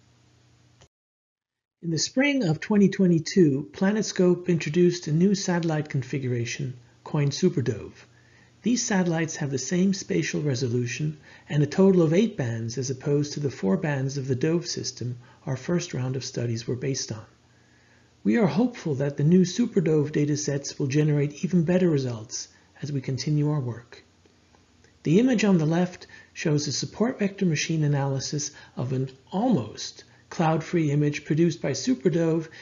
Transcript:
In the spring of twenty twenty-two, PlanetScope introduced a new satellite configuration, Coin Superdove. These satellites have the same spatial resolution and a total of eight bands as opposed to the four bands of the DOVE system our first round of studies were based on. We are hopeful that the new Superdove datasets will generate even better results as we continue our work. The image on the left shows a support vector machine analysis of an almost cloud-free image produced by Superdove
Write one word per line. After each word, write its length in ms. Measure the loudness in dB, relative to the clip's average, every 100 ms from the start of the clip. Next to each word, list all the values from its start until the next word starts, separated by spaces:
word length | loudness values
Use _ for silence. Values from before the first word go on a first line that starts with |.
| _ _ _ _ _ _ _ _ _ _ _ _ _ _ _ _ _ _
In 80 | -6
the 80 | -4
spring 460 | -2 0 2 2
of 160 | 0 -2
twenty 300 | 0 4 4
twenty-two, 800 | 4 4 4 2 4 4 4 -4
PlanetScope 760 | -2 0 0 -2 2 2 2 0
introduced 600 | -2 0 4 4 2 0
a 40 |
new 220 | 2 4
satellite 560 | 2 0 0 0 -2 -2
configuration, 880 | -4 -4 -4 -2 -2 -4 -6 -8 -10 -18 _
Coin 260 | -6 0 0
Superdove. 640 | 2 0 2 -2 -4 -8 -18 -20 _ _ _ _ _
These 240 | -2 -2 0
satellites 520 | 0 0 0 -2 -4
have 140 | -4
the 60 | -4
same 360 | -2 0 0
spatial 480 | 0 -2 -2 -2 -2
resolution 760 | -2 -2 0 -2 -2 -4 -6 -6 -14 -20 -4
and 160 | 0
a 20 | 2
total 360 | 4 6 6
of 120 | 4
eight 220 | 4 2 0
bands 420 | -4 -4 -6 -6
as 120 | -6
opposed 440 | -4 0 0 0
to 60 | -4
the 100 | -6
four 280 | -2 -2 0
bands 400 | 0 -2 -4 -4
of 100 | -4
the 80 | -2
DOVE 320 | 0 0 -2
system 500 | -8 -8 -8 -8 -8 -14 -14 -8
our 100 | -6
first 380 | -2 -2 -2
round 240 | -6 -4 -6
of 80 | -6
studies 420 | -4 -4 -4 -4
were 80 | -6
based 380 | -4 -4 -6
on. 100 | -10 -12 _ _ _ _ _ _ _ _ _
We 140 | 0 2
are 120 | 2
hopeful 480 | 2 0 0 -4 -2
that 200 | -2 0
the 80 |
new 200 | 4 6
Superdove 680 | 4 2 0 2 2 2 2
datasets 680 | 0 0 0 -2 -4 -4 -4
will 100 | 0
generate 580 | 2 2 2 0 -2 0
even 180 | 2
better 260 | 2 4 4
results 600 | 2 0 -6 -10 -12 -12 _ _ -12
as 100 | -8
we 80 | -6
continue 500 | -4 -4 0 0 2
our 120 | 0
work. 420 | -4 -8 -14 -20 _ _ _ _ _ _ _ _ _ _
The 180 | 2 4
image 240 | 4 4 4
on 120 | 4
the 80 | 2
left 420 | 2 0 -4 -20 -20 -20
shows 340 | -6 0 0 0
a 60 |
support 440 | -4 -6 -2 -2 0
vector 280 | -4 0 0
machine 400 | 0 -2 0 0
analysis 680 | 0 0 -2 -4 -6 -8 -12 -16 -8
of 160 | -4
an 180 | -4 -4 -8 -8
almost 720 | -2 0 0 -2 -10 -14 -16 -20 _ -10
cloud-free 600 | -2 0 0 0 0 2
image 320 | 2 0 -2
produced 380 | -2 2 2 0
by 100 | -4
Superdove 800 | -4 -2 0 0 2 2 0 -2 -12